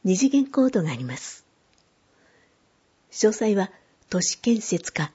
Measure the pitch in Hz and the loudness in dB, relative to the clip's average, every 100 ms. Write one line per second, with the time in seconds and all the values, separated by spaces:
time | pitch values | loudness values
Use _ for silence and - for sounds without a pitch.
0 | 190 185 269 277 269 - 254 233 156 120 | 0 2 4 2 2 2 2 2 -2 -6
1 | 123 127 - - _ _ _ _ _ _ | -8 -10 -14 -20 _ _ _ _ _ _
2 | _ _ _ _ _ _ _ _ _ _ | _ _ _ _ _ _ _ _ _ _
3 | _ - 214 214 220 196 190 - _ _ | _ 0 0 2 0 0 -2 -8 _ _
4 | _ 185 170 - 240 226 - 175 - - | _ -4 -2 -2 0 0 0 -6 -4 -6
5 | 151 | -8